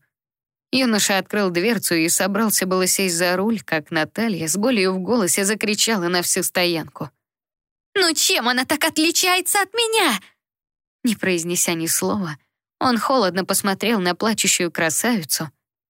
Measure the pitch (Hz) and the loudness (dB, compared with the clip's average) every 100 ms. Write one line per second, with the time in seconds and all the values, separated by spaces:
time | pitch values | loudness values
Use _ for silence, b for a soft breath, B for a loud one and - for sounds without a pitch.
0 | _ _ _ _ _ _ _ 254 254 208 | _ _ _ _ _ _ _ 0 2 2
1 | - 196 190 208 190 170 202 214 - 170 | 2 0 0 0 0 0 0 0 0 0
2 | 165 - 190 202 220 - 185 185 185 - | 2 2 0 0 0 0 0 0 0 0
3 | 190 165 180 180 202 220 - 160 151 165 | 0 0 0 0 0 -2 -2 -4 -2 -2
4 | 156 - 226 170 160 185 226 233 185 190 | -2 -2 -2 -2 -2 0 0 2 0 0
5 | 185 240 180 - 196 214 208 208 - 220 | 0 0 2 0 0 0 -2 0 0 0
6 | 175 180 175 190 175 - 175 165 131 - | 0 0 0 -2 -2 0 0 -2 -6 -12
7 | 151 - _ _ _ _ _ _ _ 403 | -14 -14 _ _ _ _ _ _ _ 0
8 | 349 311 - 359 233 247 262 294 330 302 | 0 2 0 2 0 -2 -2 0 0 0
9 | 320 311 370 370 370 403 381 453 466 440 | 0 2 2 2 2 0 0 0 0 2
10 | 339 202 B B _ _ _ _ _ _ | 2 0 B B _ _ _ _ _ _
11 | 247 202 190 180 165 175 - 165 165 - | -4 -2 0 -2 -2 -2 0 -2 -2 -2
12 | 190 208 175 147 _ _ _ _ 262 233 | -2 -2 -4 -8 _ _ _ _ 0 0
13 | - 262 190 180 180 190 202 190 208 226 | 2 2 2 0 -2 0 0 0 0 0
14 | 180 175 220 214 190 - 175 160 165 - | 0 0 -2 0 0 0 -2 0 -2 0
15 | 226 233 151 - 151 - _ _ | 0 -2 -2 -4 -6 -12 _ _